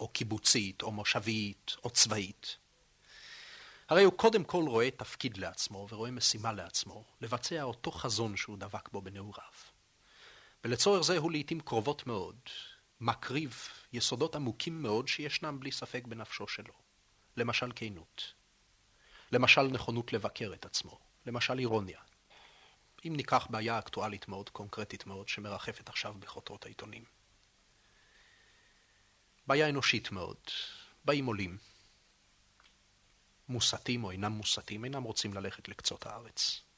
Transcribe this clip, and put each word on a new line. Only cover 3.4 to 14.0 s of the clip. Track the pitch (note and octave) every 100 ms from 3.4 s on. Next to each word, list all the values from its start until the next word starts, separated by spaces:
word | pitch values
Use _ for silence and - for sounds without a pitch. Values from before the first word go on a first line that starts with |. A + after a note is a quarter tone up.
| - - - - -
הרי | E3+
הוא | G3 F3+
קודם | A3+ G#3+
כל | D#3 F3+ D#3
רואה | A2+ B2
תפקיד | - A#2 - B2+ G2
לעצמו | F2 - - G2 G2+
ורואה | G#2+ A#2
משימה | B2 - A2+ A2
לעצמו, | G2+ E2+ - - G#2+ G#2+ -
לבצע | A2+ A#2+ - E3
אותו | C3+ A2 -
חזון | - C3 G#2+ A2+ G2
שהוא | - G#2
דבק | G#2 G#2 -
בו | G2+
בנעוריו. | F#2+ G2 G2+ G2+ - - - - _ _ _ - - - - -
ולצורך | A#2 A#2+ G3+ G3
זה | D3+ F3+
הוא | D#3+
לעתים | D3+ - E3
קרובות | - A#2 A2 D3 B2+
מאוד | G#2+ F2 - - - - - _ -
מקריב | A#2 A#2 - C3 D3+ - - - -
יסודות | A#2+